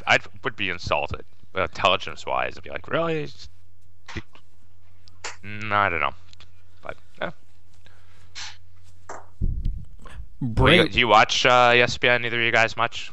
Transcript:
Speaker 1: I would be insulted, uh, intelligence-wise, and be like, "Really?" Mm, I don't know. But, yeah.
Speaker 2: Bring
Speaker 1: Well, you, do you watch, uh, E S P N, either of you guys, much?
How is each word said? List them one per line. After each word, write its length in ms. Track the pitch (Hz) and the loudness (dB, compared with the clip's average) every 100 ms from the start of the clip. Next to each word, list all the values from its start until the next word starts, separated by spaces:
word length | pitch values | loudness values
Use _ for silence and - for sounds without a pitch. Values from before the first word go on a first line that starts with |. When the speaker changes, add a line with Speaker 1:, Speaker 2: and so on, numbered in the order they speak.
| - | 4
Speaker 1:
I 140 | 123 - - | 2 0 -6
would 140 | 131 117 | -6 -4
be 120 | 95 | -4
insulted, 540 | 85 - 78 73 - - - - 95 | -4 -2 0 0 -6 -8 -10 -6 -4
uh, 60 | |
intelligence-wise, 960 | 85 - 95 92 - 76 - 64 64 69 | -2 2 2 2 0 -6 -4 -2 -2 -6
and 80 | |
be 60 | 69 | -8
like, 180 | 69 - | -8 -4
"Really?" 400 | 156 165 160 143 - - - - - - - - - - - - - - - - - - - - - | -2 -2 -2 -4 -8 -8 -8 -8 -8 -8 -8 -8 -8 -8 -8 -8 -8 -8 -8 -8 -8 -8 -8 -8 -8
Mm, 280 | 101 104 107 | -8 -8 0
I 180 | 104 98 | 4 4
don't 120 | 82 | 2
know. 120 | 71 - - - - - - - | -2 -2 -8 -8 -8 -8 -8 -8
But, 160 | - - - - | -8 -8 -8 -6
yeah. 100 | 175 - - - - - - - - - - - - - - - - - - - - - - - - - - - - - - - | -6 -6 -8 -8 -8 -10 -10 -10 -10 -10 -8 -8 -8 -10 -10 -10 -10 -8 -8 -8 -8 -2 0 0 -2 -2 -6 -8 -8 -8 -8 -6
Speaker 2:
Bring 380 | 123 110 127 113 | -2 4 6 6
Speaker 1:
Well, 80 | - | 6
you, 60 | |
do 80 | 107 | 2
you 80 | 120 | 8
watch, 380 | 107 117 - 131 | 8 8 6 6
uh, 280 | 123 120 120 | 8 8 8
E 60 | |
S 160 | 120 - | 6 4
P 100 | 127 | 2
N, 160 | 120 | 4
either 160 | 117 117 | 2 0
of 60 | 117 | 4
you 60 | |
guys, 260 | 113 113 113 | 4 4 2
much? 340 | 117 - - | -2 -2 -8